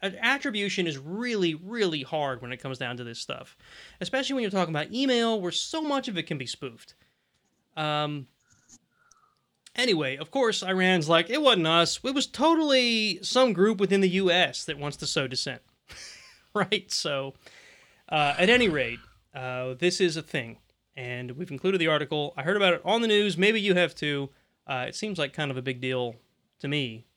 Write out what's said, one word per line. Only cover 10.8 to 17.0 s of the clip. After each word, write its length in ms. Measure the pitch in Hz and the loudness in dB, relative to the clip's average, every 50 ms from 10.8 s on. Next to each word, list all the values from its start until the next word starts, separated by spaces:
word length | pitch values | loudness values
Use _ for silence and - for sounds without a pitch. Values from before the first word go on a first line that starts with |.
| 185 185 185 180 156 151 | 4 4 4 4 4 4
like, 200 | 170 165 175 - | 4 4 4 2
"It 140 | 233 302 302 | 0 4 6
wasn't 240 | 269 233 190 165 | 6 6 6 4
us. 320 | 160 160 170 170 160 - - - | 4 6 4 4 4 0 -4 -4
It 100 | 254 269 | -2 0
was 140 | 285 262 - | 0 -2 -2
totally 920 | - - 254 320 330 320 320 294 277 262 247 240 233 226 214 214 180 - 196 | -2 2 4 4 4 4 4 4 4 4 4 4 2 2 0 0 -2 -4 -6
some 280 | - - 254 262 254 208 | 0 4 4 4 4 6
group 260 | 170 185 214 226 196 | 4 4 4 4 2
within 200 | 202 185 196 196 | 2 2 4 4
the 100 | 196 190 | 4 4
U 200 | 175 190 196 185 | 4 4 4 4
S 340 | 170 180 180 151 127 - - | 4 4 4 2 0 -6 -8
that 140 | - 156 139 | -8 -8 -6
wants 180 | 143 147 139 - | -6 -8 -8 -6
to 100 | - - | -6 -2
sow 180 | - 165 139 | -2 -2 -2
dissent." 360 | 131 127 127 - - 127 120 _ _ _ _ _ _ | -2 -4 -4 -6 -6 -8 -10 _ _ _ _ _ _
<laughs> 680 | - - - - - - - - - _ _ _ _ | -20 -18 -18 -18 -20 -20 -20 -20 -20 _ _ _ _
Right? 360 | 208 196 190 214 208 - - - | 0 0 2 0 -2 -2 -4 -6
So, 420 | - | -4